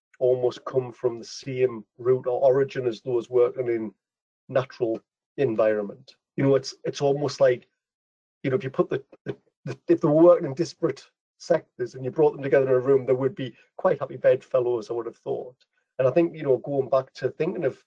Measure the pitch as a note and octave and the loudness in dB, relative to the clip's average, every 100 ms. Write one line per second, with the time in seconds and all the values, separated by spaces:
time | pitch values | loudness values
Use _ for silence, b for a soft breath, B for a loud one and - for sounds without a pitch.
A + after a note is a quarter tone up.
0 | _ - B2+ B2+ B2 - - C3+ B2 - | _ 0 2 2 0 -2 -6 -4 -4 -4
1 | B2 A#2 G#2+ - C3+ B2+ B2+ A2+ - - | -4 -4 -12 -14 -8 -2 -2 -2 -16 -4
2 | A#2+ B2+ B2+ B2 C#3 C3+ C3 C#3 B2 G#2+ | 0 0 0 2 4 4 0 -2 -4 -4
3 | C3+ A#2+ A2 B2 B2 C3 A#2+ A#2 G#2+ - | -4 -4 0 2 2 0 -4 -4 -6 -12
4 | _ _ _ _ - C3 B2 - A2+ B2 | _ _ _ _ -6 -4 -4 -4 -4 -4
5 | _ _ _ - C3 A2 A2 G#2+ G2+ - | _ _ _ -2 -2 2 2 0 -4 -10
6 | - _ _ - C#3 C3+ - - - - | -20 _ _ 0 2 2 0 -10 -10 -2
7 | C#3+ C#3 C#3 - C3 B2 _ _ _ _ | 0 0 -2 2 2 2 _ _ _ _
8 | _ _ _ _ C#3 C3 C3 - F3 D3 | _ _ _ _ -2 -2 -2 -2 -2 -4
9 | - - - - _ _ C#3 B2 - E3+ | -8 -16 -14 -14 _ _ -12 -4 0 2
10 | D#3 D3+ F3 F3 D#3 C3 D#3+ - D#3+ - | 2 4 6 6 2 -6 -6 -4 -6 -6
11 | - _ _ _ - D#3+ - - A#2+ C3 | -14 _ _ _ -2 -2 -4 -10 -10 -8
12 | B2+ D#3 D3 D3 C#3 C#3+ C3 B2+ B2+ C3+ | -6 2 2 0 0 2 4 2 2 2
13 | B2 B2+ C3+ - B2+ b b - F#3 D3 | 2 0 -2 -4 -12 b b -2 -2 0
14 | - C3+ C3+ C3 - C3 A#2+ A#2+ G#2 A#2 | -6 0 2 2 0 -2 0 -2 -4 -8
15 | A2+ - C3+ C3 B2+ - _ _ _ - | -8 -10 -8 -8 -10 -18 _ _ _ -2
16 | C3 E3+ E3+ D#3 C#3+ B2 D3 C#3 B2 C3+ | 2 2 0 0 0 0 0 -4 0 0
17 | C3 - B2+ - D#3+ F#3+ C#3+ - | -2 -6 -6 -4 -6 -4 -4 -6